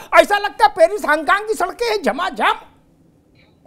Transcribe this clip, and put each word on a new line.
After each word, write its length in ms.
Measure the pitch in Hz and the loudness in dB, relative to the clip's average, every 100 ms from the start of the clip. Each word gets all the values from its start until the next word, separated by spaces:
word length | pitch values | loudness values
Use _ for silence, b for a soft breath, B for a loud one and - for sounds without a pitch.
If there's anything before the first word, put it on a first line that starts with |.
| B | B
ऐसा 240 | 330 - 403 | 4 4 2
लगता 260 | 403 - | -2 0
है 60 | 403 | 0
पेरिस 340 | 403 330 403 | 4 2 2
हांगकांग 440 | 294 311 311 392 427 | -2 0 0 0 -2
की 60 | |
सड़कें 360 | 440 359 359 480 | -4 -6 -4 -4
हैं, 120 | 427 | -2
झमाझम 520 | 262 247 370 214 330 453 - _ _ _ _ _ _ _ b b | -4 -4 -6 -2 -2 -2 -8 _ _ _ _ _ _ _ b b